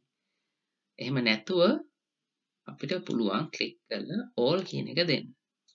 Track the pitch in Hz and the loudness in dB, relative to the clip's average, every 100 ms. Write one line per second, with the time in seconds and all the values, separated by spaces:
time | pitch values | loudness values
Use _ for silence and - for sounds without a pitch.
0 | _ _ _ _ _ _ _ _ _ - | _ _ _ _ _ _ _ _ _ -10
1 | 131 135 117 110 - 185 185 311 - _ | -4 0 2 0 2 4 6 4 -2 _
2 | _ _ _ _ _ _ - 147 - 180 | _ _ _ _ _ _ -20 -10 -6 -6
3 | - 117 104 104 156 - 117 - _ 104 | -2 0 0 0 -4 -4 -6 -6 _ -8
4 | - 202 254 - 123 180 175 143 135 135 | -4 -6 -4 0 2 2 0 -6 -4 0
5 | 175 127 - - _ _ _ | 2 0 -4 -16 _ _ _